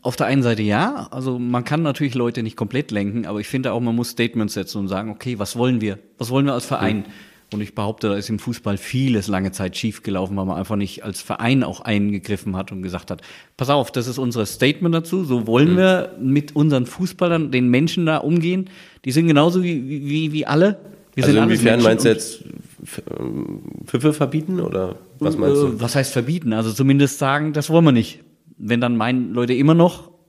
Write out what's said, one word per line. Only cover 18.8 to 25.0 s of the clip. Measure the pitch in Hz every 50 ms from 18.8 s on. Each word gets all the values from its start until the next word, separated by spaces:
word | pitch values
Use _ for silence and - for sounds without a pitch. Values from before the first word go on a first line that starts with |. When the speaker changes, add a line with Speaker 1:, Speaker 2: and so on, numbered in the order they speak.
| - - _ _ _
Speaker 1:
Die | 131
sind | 123 156 165
genauso | 165 156 143 151 175 175 185 180
wie, | 175 170 139 123 135
wie, | 147 143 139 139 147 156 160 151
wie | 151 156 -
alle. | - 143 151 175 202 202 - - - - - - _ _
Wir | - -
Speaker 2:
Also | - 98
Speaker 1:
sind | 107 113
alles | 113 113 110
Speaker 2:
inwiefern | 117 117 113 117
Speaker 1:
Menschen | 117
Speaker 2:
meinst | 110 113 107 -
du | 117
Speaker 1:
und“ | 110
Speaker 2:
jetzt | - - - - - - - - - - - - _ -
F-, | - - - - - - -
ähm, | 62 64 55 65 - - - - - - - - -
Pfiffe | - - 123 127 151 151
verbieten | 151 151 127 127 156 151 170 190 180
oder | 170 - - 95 95 90 90 -